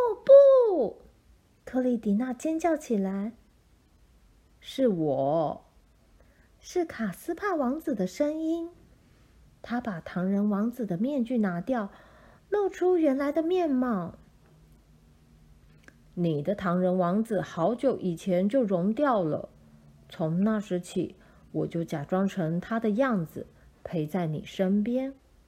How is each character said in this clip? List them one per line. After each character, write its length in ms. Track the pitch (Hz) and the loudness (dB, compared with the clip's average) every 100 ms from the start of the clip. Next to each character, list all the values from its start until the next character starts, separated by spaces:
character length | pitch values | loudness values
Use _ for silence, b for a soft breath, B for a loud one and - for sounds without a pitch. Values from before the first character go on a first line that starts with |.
| 494 415 | 0 0
不！” 760 | - 554 554 523 466 349 214 - - - _ - _ _ | 10 12 12 8 6 2 0 -4 -18 -20 _ -20 _ _
克 160 | - 254 | -6 -2
莉 160 | 254 233 | 0 0
迪 160 | 214 | 0
娜 200 | 202 254 | 0 -2
尖 240 | 240 311 320 | -4 -4 0
叫 180 | 339 302 | 0 0
起 220 | - 214 | -2 -2
来。 340 | 190 196 208 - _ _ _ _ _ _ _ _ _ _ _ _ | -2 -4 -8 -10 _ _ _ _ _ _ _ _ _ _ _ _
“是 280 | - - 254 | -12 0 0
我。” 760 | 175 156 131 139 160 147 - - _ _ _ _ _ b b b b | 2 0 0 0 0 -2 -4 -14 _ _ _ _ _ b b b b
是 240 | - 359 | -8 -4
卡 260 | 330 - 214 | -4 -4 -8
斯 240 | - - | -8 -8
帕 200 | 330 403 | -6 -4
王 260 | 330 247 302 | -2 -2 -2
子 140 | 320 | -4
的 120 | 214 185 | -4 -4
声 320 | - 294 311 | -2 -4 -2
音。 300 | 320 339 339 - - b b b b b b _ | -4 -4 -6 -14 -20 b b b b b b _
他 180 | - 240 | -10 -8
把 220 | 240 170 | -6 -10
唐 260 | - 180 185 | -8 -4 0
人 220 | 196 208 | 0 0
王 200 | 196 226 | 0 -2
子 140 | 240 | -2
的 140 | 220 170 | -4 -2
面 260 | 247 294 | -2 -2
具 140 | 233 247 | -2 0
拿 200 | 202 170 | 0 -2
掉， 300 | 185 247 196 B B B B B - | -2 -4 -4 B B B B B -4
露 180 | 415 381 | -2 -2
出 300 | - 359 359 | 0 0 4
原 180 | 311 262 | 2 2
来 160 | 285 | 0
的 100 | 311 | 0
面 280 | 320 370 330 | 0 0 0
貌。 480 | 254 254 202 170 - - _ _ - - - _ - - - _ - - - - - - - - | 0 0 -2 -4 -12 -20 _ _ -20 -20 -20 _ -20 -20 -20 _ -20 -20 -20 -20 -20 -20 -20 -14
“你 300 | 185 170 147 | -4 -2 -2
的 120 | 147 | -4
唐 240 | 202 190 180 | -4 -2 0
人 200 | 180 185 | 0 0
王 260 | 175 202 | 0 0
子 160 | 220 190 | -2 -4
好 340 | 151 - 170 | -4 -2 -2
久 240 | 240 269 190 | 0 0 -2
以 160 | 185 | -4
前 320 | 165 190 180 202 | -4 -2 0 2
就 160 | 269 | 0
融 300 | 214 180 190 | 0 0 0
掉 300 | 226 285 226 | 0 0 2
了， 260 | 160 147 - - - - - - - | 0 -4 -8 -18 -20 -20 -20 -20 -16
从 340 | - 160 170 | -6 -2 0
那 160 | 208 214 | 0 0
时 180 | 202 180 | -2 -6
起， 380 | 175 190 - - b b b | -4 -6 -6 -8 b b b
我 140 | 156 151 | -6 -4
就 160 | 170 | -4
假 220 | 160 156 | -4 -6
装 240 | 143 185 196 | -2 0 0
成 320 | 196 160 170 | -2 -2 -2
他 180 | - 226 | -4 -2
的 120 | 226 | 0
样 360 | 208 269 208 156 | 0 0 0 -4
子， 200 | - - b b - | -8 -14 b b -20
陪 240 | - 170 151 | -8 -6 -4
在 200 | 190 165 | -2 -4
你 180 | 151 | -4
身 380 | - - 185 208 | -6 -2 0 0
边。 320 | 214 254 269 269 _ _ | 0 -2 -4 -10 _ _